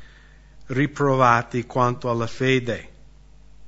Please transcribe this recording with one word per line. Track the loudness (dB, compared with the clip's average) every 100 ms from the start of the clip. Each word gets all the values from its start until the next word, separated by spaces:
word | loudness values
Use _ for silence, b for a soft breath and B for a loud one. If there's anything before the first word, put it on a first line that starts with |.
| b b b b b b -6
riprovati | -2 -2 0 2 4 6 4 2 -6 -4
quanto | 0 0 0 -4
alla | -4 -4
fede. | -2 0 0 0 -6 -8 -20 -20 -20 -20 -20 -20 -20